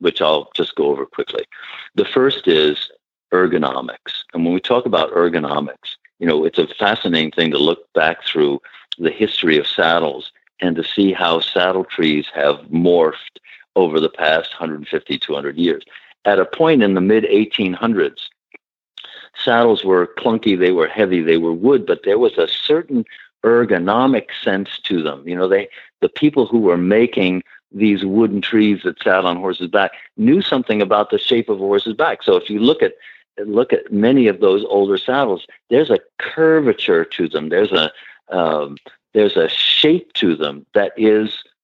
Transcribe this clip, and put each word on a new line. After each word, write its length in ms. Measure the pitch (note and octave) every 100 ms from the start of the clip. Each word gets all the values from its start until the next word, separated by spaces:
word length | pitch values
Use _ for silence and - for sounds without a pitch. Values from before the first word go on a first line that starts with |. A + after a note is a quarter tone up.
which 200 | F2 -
I'll 300 | D#2 D#2 -
just 200 | - E2
go 120 | - D2
over 200 | C#2 C2+
quickly. 380 | - - - - - - - -
The 100 | -
first 420 | G2 C3 C3+ C3 F#2+
is 420 | D#2+ D2+ D2 - - _ _ _
ergonomics. 920 | F2+ F2+ E2 C#2+ C2 B1+ A1+ - - -
And 100 | E2+
when 100 | E2
we 60 | F2+
talk 260 | - B2 B2
about 260 | F2+ D#2+
ergonomics, 840 | F2 E2+ E2 C#2+ D2 C#2+ B1 - - _ _
you 80 | E2+
know, 180 | D#2
it's 140 | D#2+ -
a 80 | E2
fascinating 640 | - G2+ A2+ G2 E2 D#2
thing 200 | - E2
to 60 | C#2+
look 320 | D2 E2+ -
back 300 | - D#2+ E2+
through 360 | - D#2+ D2 C#2 - - _ -
the 120 | D#2+
history 460 | - G#2+ - F2 D2+
of 100 | C#2+
saddles 640 | - E2 E2+ D#2 C2 - _ _ _
and 160 | F2+ E2
to 80 |
see 280 | D#2+ - G2
how 280 | F2+ F2 E2
saddle 440 | - F#2+ F2+ F#2+
trees 420 | F#2 - D#2+ D2 D2
have 220 | D#2+ D2 D2 -
morphed 680 | D#2+ F2 F2 D#2 D#2 - - - - _ G2
over 220 | F2 D#2
the 120 | D#2
past 420 | - D#2 D#2+ E2
hundred 340 | - D#2+ D2+ D2
fifty, 300 | D#2 - -
two 160 | -
hundred 220 | C#2+ C#2+ D2
years. 280 | F2 C#2+ - - - _ G2+
At 120 | G2
a 60 |
point 380 | F#2 - D#3+ D3
in 120 | G2+
the 60 | F#2+
mid 240 | F#2+ A2
eighteen 480 | G#2 G2+ G#2+ - F#2+
hundreds, 560 | F2+ A2+ G#2 D2 - - _ _ - _ _ _ - - - - -
saddles 420 | - A#2 A#2+ G2+
were 260 | F#2+ F#2 F2 -
clunky, 400 | B2 A2+ A2 F#2
they 140 | F2+
were 160 | F2+ D#2
heavy, 340 | G2 G2 F2+
they 160 | D#2+ E2
were 140 | E2
wood, 320 | E2 A2+ C3+ -
but 140 | F2
there 140 | G2 G#2+
was 180 | A#2+ -
a 120 | D#2+
certain 580 | - - D#3 E3+ B2+ A2 - - _
ergonomic 840 | A2+ A#2 A#2 F#2 F2+ A2 C3 A#2+ - -
sense 380 | - G2 G2 -
to 180 | - F2+
them. 240 | D#2 C#2 D#2
You 100 | F2+
know, 120 | F#2
they, 200 | G2 G2 - - _
the 80 | F2+
people 360 | - D3 D3 A2+
who 120 | A#2
were 180 | G2 F2
making 640 | F2+ G#2+ B2 - F#2 F#2 - - _
these 320 | G2 G#2+ G2
wooden 380 | F#2+ G2+ A2+ G2
trees 400 | - A2 G#2+ F#2+
that 200 | F#2 D#2+
sat 220 | A2 F#2+
on 120 | F2+ F2
horses' 320 | F#2+ F#2 F2
back 240 | G2+ F#2+ - - -
knew 240 | A2+ E3+
something 400 | - C3+ - G#2+
about 280 | F#2+ G#2 G#2
the 80 | G2+
shape 300 | - A#2 A2+
of 80 | G2
a 80 |
horse's 300 | G2 G2+ A2+
back. 280 | G#2+ D#3 G#2
So 140 | - F2+
if 140 | -
you 80 | G#2+
look 240 | A#2+ D#3+
at, 120 | - - - - _ - G#2
look 260 | G#2 B2
at 180 | - -
many 340 | G#2 A2 C3+ A2+
of 140 | F#2
those 220 | G2+ G2
older 340 | G#2+ G2+ G2 F#2+
saddles, 480 | - C3 C3 F#2 - - _
there's 180 | B2 D3+
a 120 | G#2 - -
curvature 840 | - - D#3+ D#3+ C3+ G#2 - E2+ E2
to 220 | - E2
them. 200 | D#2 D#2
There's 240 | F2 G#2
a, 180 | F2+ D#2 - - - _
um, 480 | F#2 E2 D#2 D2 C#2+ - _ _
there's 220 | G#2+ G2+ -
a 120 | D#2+
shape 640 | - - - D3+ F3 -
to 220 | - G2 D2+
them 300 | D2 C#2+ -
that 180 | G#2 G2 -
is, 460 | A2 G#2+ G#2+ - - _